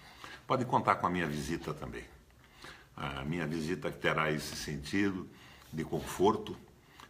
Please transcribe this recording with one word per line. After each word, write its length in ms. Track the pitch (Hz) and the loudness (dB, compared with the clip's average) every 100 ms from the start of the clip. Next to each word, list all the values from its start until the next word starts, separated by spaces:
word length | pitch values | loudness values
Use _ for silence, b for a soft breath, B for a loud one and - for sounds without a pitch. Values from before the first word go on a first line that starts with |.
| B B B B - | B B B B -2
podem 200 | 131 123 | 0 2
contar 300 | 131 113 98 | 2 4 4
com 100 | 92 | 4
a 40 | |
minha 160 | 90 82 | 2 0
visita 460 | 73 71 82 - | 0 -2 -2 -4
também. 320 | 78 60 58 - - - - B B B B B | -6 -6 -10 -12 -18 -20 -20 B B B B B
A 300 | - 71 69 | -8 -6 -4
minha 220 | 69 87 76 | -2 -2 0
visita 440 | 82 78 87 82 | -2 0 -2 -2
terá 400 | - 85 78 78 | 0 2 4 2
esse 240 | 76 - | 0 -2
sentido 720 | - - 73 71 98 101 92 82 B B B B | -6 -6 -6 -2 2 2 2 -8 B B B B
de 120 | 80 | -6
conforto. 720 | 73 82 69 - 95 110 - - - - B B B | -4 -4 -4 4 6 6 0 -10 -14 -20 B B B